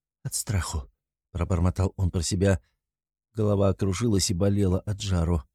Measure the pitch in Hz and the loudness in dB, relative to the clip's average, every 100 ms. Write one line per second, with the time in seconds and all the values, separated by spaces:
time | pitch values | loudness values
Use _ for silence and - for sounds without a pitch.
0 | _ _ 135 - - 98 - 76 - _ | _ _ -10 -8 -4 -4 -4 -8 -10 _
1 | _ _ _ 82 82 90 90 - 95 - | _ _ _ -6 -2 0 0 0 -2 0
2 | 92 95 80 95 98 95 _ _ _ _ | -2 -2 -2 2 2 2 _ _ _ _
3 | _ _ _ 107 107 98 98 95 98 90 | _ _ _ -2 0 2 2 2 -2 0
4 | 120 98 - 87 101 101 98 92 - 101 | 0 2 0 0 0 2 2 0 -2 -6
5 | 98 90 82 85 - | -2 0 2 0 -4